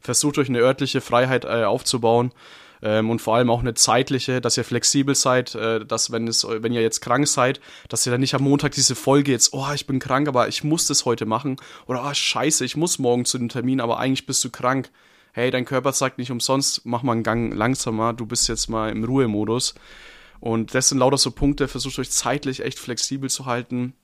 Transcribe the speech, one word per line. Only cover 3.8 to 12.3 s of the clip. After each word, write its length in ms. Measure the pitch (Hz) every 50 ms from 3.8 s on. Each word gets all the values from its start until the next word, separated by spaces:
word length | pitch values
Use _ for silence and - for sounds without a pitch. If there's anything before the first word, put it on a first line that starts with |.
| - - 110 123 123 - 139 131 - - 127 127
dass 180 | 117 120 -
ihr 60 | - 120
flexibel 500 | - 165 170 - - - 143 135 139 139
seid, 400 | - - 135 127 127 123 - -
äh, 300 | 113 107 113 113 110 107
dass 260 | - 113 113 - -
wenn 160 | 120 113 113
es, 200 | 117 113 - -
wenn 240 | - 117 110 110 117
ihr 100 | 120 117
jetzt 200 | 113 113 - -
krank 260 | - 123 120 131 147
seid, 320 | 143 - - 123 127 135 - - - - - - -
dass 160 | - 117 -
ihr 60 | 127
dann 100 | 123 127
nicht 140 | 135 127 -
am 80 | 131 139
Montag 280 | 139 139 139 147 143
diese 240 | - 139 127 - 131
Folge 380 | - - 135 135 147 139 143 131
jetzt, 200 | 113 - - -
„Oh, 140 | 135 135 135 147
ich 100 | 139 -
bin 140 | - 135 131
krank, 300 | - 131 131 131 147 151
aber 180 | 131 123 113
ich 160 | 101 - - -
muss 240 | 151 156 170 -
das 160 | - 147 - -
heute 220 | 127 117 113 113
machen“, 320 | 107 110 117 139 147 131 - - - - - -
oder, 180 | - 127 127 123
„Oh, 80 | 143 139
scheiße, 500 | - - -